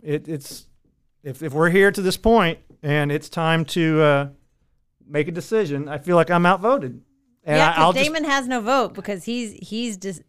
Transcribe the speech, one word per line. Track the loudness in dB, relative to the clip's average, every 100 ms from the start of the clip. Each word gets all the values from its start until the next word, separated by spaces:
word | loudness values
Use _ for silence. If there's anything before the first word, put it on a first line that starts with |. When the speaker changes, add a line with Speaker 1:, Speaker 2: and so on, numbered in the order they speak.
Speaker 1:
it, | -6 -6 -6
it's | -10 -12 -20 -20 _ _ _ _ _
if, | -16 -10
if | -6
we're | 0 4
here | 6 4
to | 4
this | -2 0
point | 4 4 4 -2 _ _
and | -2 0 0
it's | -2 -6
time | -4 0 0 0
to, | 0 2 4
uh, | 4 4 0 -10 _ _ _ _ _ _ -8
make | -4 -4
a |
decision, | -6 -4 -2 -2 -4 -6
I | -8
feel | 0 2
like | 4
I'm | 2 2
outvoted. | 2 0 -2 -4 -12 _ _ _ _ -2
And | 2
Speaker 2:
Yeah, | 2
Speaker 1:
I, |
Speaker 2:
'cause | 4
Speaker 1:
I'll | 2
just | 2 0
Speaker 2:
Damon | -2 -2
has | -2 -2
no | -4
vote | 0 0 -2
because | -6 -10 -10
he's, | -8 -8 -8
he's | -12 -12 -8 -8 -8
just, | -12 -12